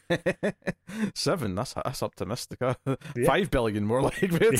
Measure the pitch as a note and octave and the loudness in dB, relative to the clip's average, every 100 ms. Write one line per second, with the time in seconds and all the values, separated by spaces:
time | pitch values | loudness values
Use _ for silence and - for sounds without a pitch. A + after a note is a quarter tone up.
0 | - E3+ F3 F#3 G3+ - - - - G#3+ | -4 -2 -2 -2 -2 -2 -6 -8 -10 -4
1 | G#3 - - F3 A2 F#2 C3 - - - | -4 -2 0 0 0 -2 -4 -4 -6 -4
2 | A2 - F#2 A#2+ - - B2+ B2 - C3 | -6 -4 -6 -6 -8 -4 -2 -2 -2 -6
3 | - B2 B2+ D3+ F3 C#3 A2+ G#2 G#2 B2+ | -6 0 2 4 2 0 0 0 2 2
4 | C3+ - F#3+ E3+ A3 | 2 0 0 4 4